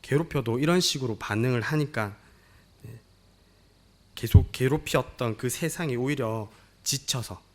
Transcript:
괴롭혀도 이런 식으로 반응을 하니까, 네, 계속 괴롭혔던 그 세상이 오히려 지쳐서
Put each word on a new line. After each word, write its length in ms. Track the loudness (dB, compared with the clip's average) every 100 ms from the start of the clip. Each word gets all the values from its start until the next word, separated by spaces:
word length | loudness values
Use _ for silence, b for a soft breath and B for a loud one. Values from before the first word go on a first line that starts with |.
괴롭혀도 580 | 0 0 0 -2 0 0
이런 200 | 2 4
식으로 380 | 2 0 -4 -4
반응을 420 | -2 0 2 2
하니까, 560 | 0 0 0 -2 -4 -6 b b b b b -20
네, 180 | -20 -20 -20 -20 -20 _ -20 _ _ _ _ _ _
계속 360 | -10 6 6 6
괴롭혔던 840 | 0 2 2 2 0 0 -2 -4 -2
그 120 | -4
세상이 480 | -2 -4 -2 -4 -2
오히려 540 | -2 -2 -2 -4 -6 B B B
지쳐서 580 | -6 -4 -2 -4 -4 -12 -16